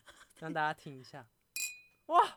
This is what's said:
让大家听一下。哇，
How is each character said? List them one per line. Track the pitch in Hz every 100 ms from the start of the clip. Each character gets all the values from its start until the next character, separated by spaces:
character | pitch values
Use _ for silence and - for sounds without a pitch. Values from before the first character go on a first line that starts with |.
| - - - -
让 | 160
大 | 160
家 | 151
听 | 156 156 131
一 |
下。 | 123 143 117 _ _ - - - - _ -
哇， | 339 415